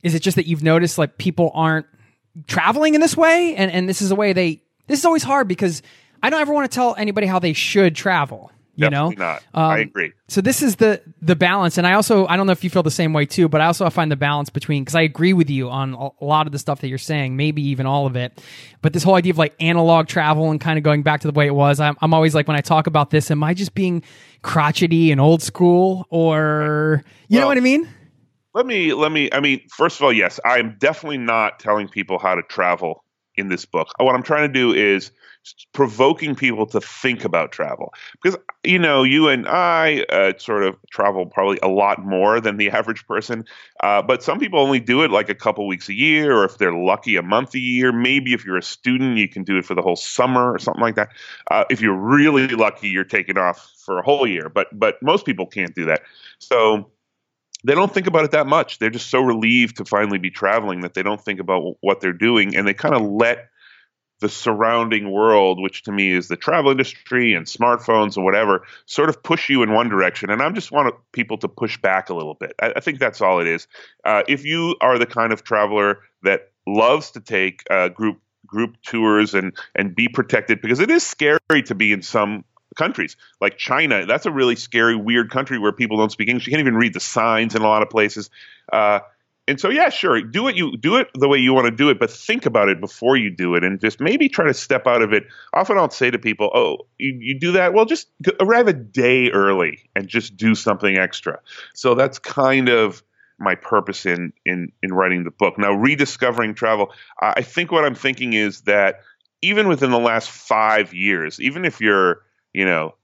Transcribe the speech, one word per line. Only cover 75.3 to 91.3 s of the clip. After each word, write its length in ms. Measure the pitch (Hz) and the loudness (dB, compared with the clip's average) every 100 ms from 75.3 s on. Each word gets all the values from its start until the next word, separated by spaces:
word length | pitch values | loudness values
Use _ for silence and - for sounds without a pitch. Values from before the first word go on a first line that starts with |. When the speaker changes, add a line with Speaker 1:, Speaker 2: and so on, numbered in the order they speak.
Speaker 2:
of 100 | 107 | -2
traveler 560 | - 110 104 104 101 101 _ _ | -2 -2 0 0 0 -2 _ _
that 280 | 95 98 - _ - | -2 -2 -4 _ -4
loves 460 | 101 113 147 151 | 2 2 2 -2
to 100 | - | -20
take, 420 | 107 107 95 90 - | -6 -4 -4 -6 -4
uh, 200 | 95 92 | -2 -2
group, 300 | 90 110 92 _ _ _ | -2 -6 -6 _ _ _
group 320 | 104 117 117 | -8 -8 _
tours 520 | - 117 110 104 107 | -10 -2 0 2 2
and, 200 | 98 92 - - - | -2 -4 -10 -10 -6
and 200 | 98 87 | -4 -2
be 120 | 117 | -2
protected, 540 | 117 - 117 - 110 | -2 -2 -2 0 -4
because 180 | 110 123 | 0 -2
it 100 | 208 | 2
is 160 | 339 - | 2 0
scary 580 | - 147 151 _ 156 123 | -4 0 0 _ -4 -2
to 100 | 101 | -2
be 160 | 104 | -2
in 100 | 104 | -2
some 420 | 87 117 104 104 - _ _ - | -2 -2 -2 -4 -14 _ _ -6
countries 400 | 165 - 87 - _ _ | -6 -4 -8 -10 _ _
like 160 | 101 - | -4 -4
China. 480 | - 127 156 107 90 | -4 -2 0 -2 0
That's 220 | 123 202 | -2 -2
a 40 | |
really 240 | 147 127 120 | 0 0 0
scary, 400 | - 117 113 117 | -4 0 2 0
weird 360 | 104 120 120 | 0 0 0
country 260 | 131 135 127 | -4 -6 -2
where 140 | 104 | -2
people 260 | 104 120 107 | -2 -4 0
don't 140 | 110 | -2
speak 180 | - 113 | -2 -4
English. 160 | 123 120 | -4 -2
You 60 | |
can't 80 | 147 | 0
even 160 | 139 113 | 0 2
read 180 | 117 | 0
the 60 | 90 | -2
signs 560 | - - 113 110 113 110 | -6 -2 0 0 0 0
in 60 | |
a 40 | 110 | 2
lot 140 | 107 | 2
of 80 | 107 | 2
places. 400 | 110 104 107 104 _ - _ - | 0 -2 -2 -14 _ -20 _ -4
Uh, 280 | 110 104 104 - _ _ _ - | 0 2 0 -2 _ _ _ -6
and 120 | 139 | -4
so, 100 | - | -2
yeah, 200 | 269 330 | 2 0
sure, 320 | - 190 117 | 0 0 0
do 220 | 107 127 | 0 -4
what 120 | 254 226 | -4 -2
you, 220 | 160 117 | -4 -4
do 200 | 139 233 | 0 0
it 100 | 254 - | 0 0
the 120 | |
way 120 | 139 | 2